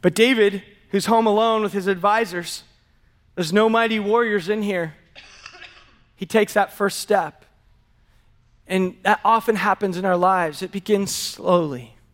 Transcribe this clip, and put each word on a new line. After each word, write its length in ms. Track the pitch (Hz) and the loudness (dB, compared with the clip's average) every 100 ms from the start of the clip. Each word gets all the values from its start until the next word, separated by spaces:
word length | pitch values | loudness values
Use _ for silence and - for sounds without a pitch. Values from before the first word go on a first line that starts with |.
But 140 | 175 165 | 0 2
David, 480 | 233 254 202 196 - - _ | 2 4 2 0 -12 -20 _
who's 160 | 202 196 | -4 2
home 200 | 226 226 | 2 2
alone 340 | 208 226 220 | 2 2 0
with 120 | 214 | -2
his 140 | 185 185 | -4 -4
advisors, 760 | 190 196 214 226 175 170 - - _ _ _ _ _ _ - | -2 0 0 -2 -6 -10 -12 -16 _ _ _ _ _ _ -8
there's 160 | 165 | 0
no 160 | 196 220 | 2 4
mighty 320 | 226 226 220 | 2 2 0
warriors 480 | 202 226 233 208 170 | 0 0 2 -2 -2
in 140 | 214 | -4
here. 340 | 202 185 165 - _ - - - - 359 - - _ _ _ _ | -2 -4 -6 -10 _ -20 -20 -20 -20 -20 -20 -20 _ _ _ _
He 100 | 190 | -2
takes 280 | 226 202 | 0 2
that 180 | 208 196 | 0 -2
first 280 | - 202 - | -2 -4 -4
step. 440 | - 208 160 - _ _ _ _ _ _ _ _ _ _ _ _ _ | -2 -2 -2 -10 _ _ _ _ _ _ _ _ _ _ _ _ _
And 320 | 190 185 - | -2 -2 -2
that 180 | 190 208 202 | -2 0 2
often 300 | 226 220 220 | 2 2 0
happens 420 | 190 190 202 175 | 0 0 -2 -2
in 80 | 190 | 0
our 100 | 180 | 2
lives. 460 | 185 190 165 147 | 2 2 -2 -4
It 100 | 185 | -8
begins 420 | 196 185 208 196 | -8 0 0 0
slowly. 840 | - - - - 180 160 127 117 - _ | -4 -8 -6 2 2 2 -6 -12 -20 _